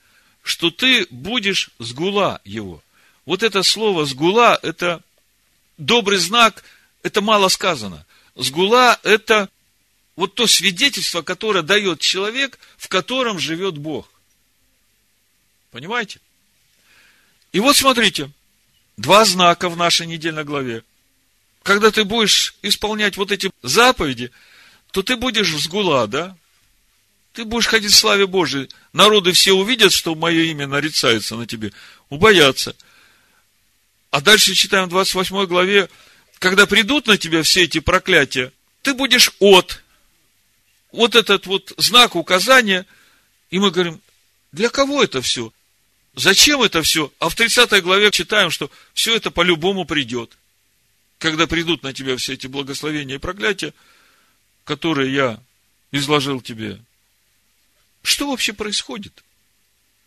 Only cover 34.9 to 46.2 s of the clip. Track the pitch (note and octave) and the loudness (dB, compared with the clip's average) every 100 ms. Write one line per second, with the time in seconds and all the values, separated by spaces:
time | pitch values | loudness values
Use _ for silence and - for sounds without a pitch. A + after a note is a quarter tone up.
34.9 | F3+ F#3+ F#3 F3+ F#3+ F#3+ F3 F#3 G3+ F3 | 0 0 -2 -4 -4 -2 0 2 2 0
35.9 | - - _ _ - F#3 F#3+ G3+ G3+ G#3+ | -6 -20 _ _ -6 0 4 4 4 0
36.9 | D4 - G3 E3 D#3+ D3 F3+ E3+ D#3 - | 0 2 0 0 -2 2 2 2 -2 -2
37.9 | F3+ - E3+ C3+ C3 B2+ _ _ _ C4+ | -2 2 2 2 -2 -8 _ _ _ -6
38.9 | B3+ C4+ B3 - - G3+ F#3 - - _ | -2 0 2 2 2 6 6 4 -6 _
39.9 | _ _ _ _ _ _ _ _ _ _ | _ _ _ _ _ _ _ _ _ _
40.9 | C3+ A#3 A#3 G#3+ G3 F3+ F#3+ - - - | 0 2 4 2 0 -2 -6 -6 -2 2
41.9 | A#3+ A3+ - - F#3 G#3 C4 G#3+ F#3 F#3+ | 4 4 2 0 0 4 4 4 0 -4
42.9 | _ _ _ _ _ _ F3 G3+ E3 F3 | _ _ _ _ _ _ -2 0 0 -2
43.9 | D#3+ _ _ _ _ _ D3 A#3 - C#4 | -6 _ _ _ _ _ -4 -2 0 0
44.9 | C#4+ G3+ C3 A#2+ C3 A2+ _ _ _ _ | 2 0 0 -4 -6 -8 _ _ _ _
45.9 | _ _ - | _ _ -2